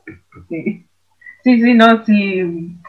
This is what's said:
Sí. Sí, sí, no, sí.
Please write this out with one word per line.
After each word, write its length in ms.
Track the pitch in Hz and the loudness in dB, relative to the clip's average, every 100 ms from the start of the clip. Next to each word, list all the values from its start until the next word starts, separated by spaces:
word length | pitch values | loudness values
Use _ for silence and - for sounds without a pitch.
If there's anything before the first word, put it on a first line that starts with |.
| - 160 _ - - | -20 -20 _ -20 -16
Sí. 360 | 160 - - _ _ _ _ - _ | -12 -10 -12 _ _ _ _ -20 _
Sí, 180 | 254 240 | 0 2
sí, 120 | 240 | 2
no, 300 | 233 226 226 220 | 4 4 2 0
sí. 720 | 208 196 185 175 170 170 175 | 0 0 -4 -6 -8 -12 -18